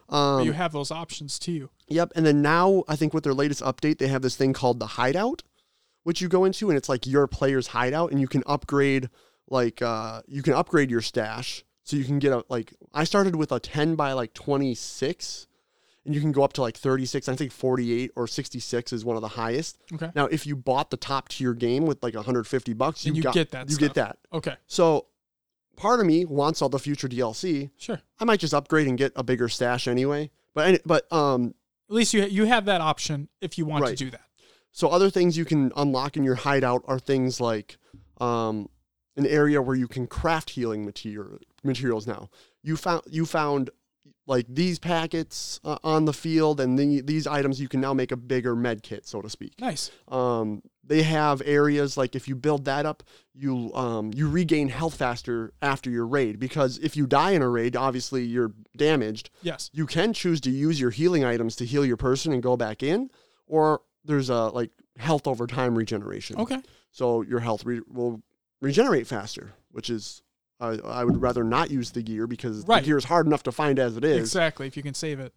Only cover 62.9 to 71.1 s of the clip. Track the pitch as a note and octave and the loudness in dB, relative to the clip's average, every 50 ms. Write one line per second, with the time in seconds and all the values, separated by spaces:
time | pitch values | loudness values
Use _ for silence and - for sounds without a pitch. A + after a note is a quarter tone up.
62.9 | E3+ A3 C4+ C4 _ _ _ _ _ _ _ - D3+ D#3+ D#3 D#3 D3+ - _ _ | 0 0 0 -4 _ _ _ _ _ _ _ -2 2 4 4 4 2 0 _ _
63.9 | _ _ - D3+ D3+ C#3+ C3 B2 B2 A#2 A2+ A2 - B2 A#2+ - _ _ _ _ | _ _ -2 0 0 2 2 2 0 2 0 0 0 -2 -4 -4 _ _ _ _
64.9 | _ B2 A#2 D#3 D#3 C#3+ - C#3+ C3 A2+ A#2+ A#2+ A#2+ C3 B2+ B2 A#2 A2+ A2+ - | _ -8 0 0 0 2 2 -2 -2 -2 -4 -4 -2 0 0 2 2 0 0 0
65.9 | A2+ G2+ G#2 G#2 G2+ G#2 - - - - A#3 A#3 C4+ C4 C4 _ _ _ _ _ | -4 -6 -6 -6 -10 -10 -10 -10 -6 -4 -4 -4 -4 -8 -8 _ _ _ _ _
66.9 | _ - B2+ A#2+ A#2 A2+ G#2+ - B2 A#2+ A#2 A#2+ A2 G#2+ - A#2+ A#2+ A#2 A2+ - | _ -2 0 2 2 0 0 0 -2 -2 0 -2 -4 -4 -2 -4 -4 -6 -6 -10
67.9 | B2 B2 A#2+ A#2+ A#2 A2 - _ _ _ _ _ _ - C3+ C#3 C#3 F#3 B3 C#4 | -6 -4 -4 -4 -4 -6 -14 _ _ _ _ _ _ -6 -4 0 2 4 4 4
68.9 | F#3+ C3+ A#2 - C3 G#2 G2 A2 - - - G#2 - _ _ _ - A#2 - - | 4 2 0 -2 -6 -8 -8 -8 -12 -14 -14 -16 -20 _ _ _ -14 -10 -6 -4
69.9 | A#2 G#2+ G2+ - - - _ _ _ _ _ _ _ - A#2+ A#2 A2+ A2 - - | -6 -6 -6 -10 -18 -18 _ _ _ _ _ _ _ -8 -6 -6 -6 -6 -6 -6
70.9 | A#2 B2 A#2+ A#2+ | -4 -2 2 2